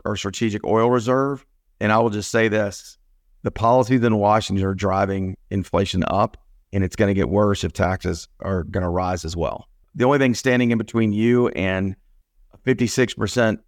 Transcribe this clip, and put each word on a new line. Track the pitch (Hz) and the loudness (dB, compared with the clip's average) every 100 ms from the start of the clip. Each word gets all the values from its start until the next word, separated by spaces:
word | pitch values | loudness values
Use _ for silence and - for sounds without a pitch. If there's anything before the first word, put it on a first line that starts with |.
our | - 101 | -6 -6
strategic | 101 95 117 101 | -6 -4 -4 -2
oil | - 110 117 | 0 2 2
reserve. | 123 113 127 139 139 _ _ _ _ | 2 2 0 0 -4 _ _ _ _
And | 104 | 0
I | 110 | 2
will | 117 | 2
just | 104 98 | -2 -2
say | 113 110 | 0 2
this, | 107 101 - - - _ _ _ _ | 2 -2 -6 -18 -20 _ _ _ _
the | 101 | -8
policies | - 113 127 117 127 | -2 2 2 4 2
in | 117 107 | 2 2
Washington | 101 107 - 98 95 | 4 2 2 -2 -2
are | |
driving | 95 98 95 98 98 95 95 - | 0 0 0 0 -2 -4 -8 -6
inflation | 98 90 92 98 - - | -6 -2 -2 0 0 -2
up, | 95 107 - _ - _ | 0 0 -2 _ -20 _
and | 98 | -4
it's | 92 | -4
gonna | - 101 | 0 0
get | 95 67 | 2 2
worse | 98 104 101 | 2 2 0
if | 90 | -4
taxes | - 90 92 90 85 - _ | -2 -2 0 -4 -6 -10 _
are | - 95 | -6 -6
gonna | 82 98 90 | -4 -4 -2
rise | 87 90 92 | -2 -2 -4
as | 80 | -6
well. | 85 80 - - _ _ | -4 -6 -6 -14 _ _
The | - | 0
only | 123 143 | 2 4
thing | 135 | 2
standing | 110 131 123 120 | 2 2 2 2
in | 117 | 0
between | 113 113 110 | -2 0 0
you | 104 117 123 123 | 2 2 4 2
and | - 95 95 98 95 _ _ _ _ _ | 0 -2 -2 -4 -6 _ _ _ _ _
a | - | -10
fifty-six | 131 120 120 - 123 | -2 0 0 0 -2
percent | - 107 123 113 - | 0 -4 0 0 0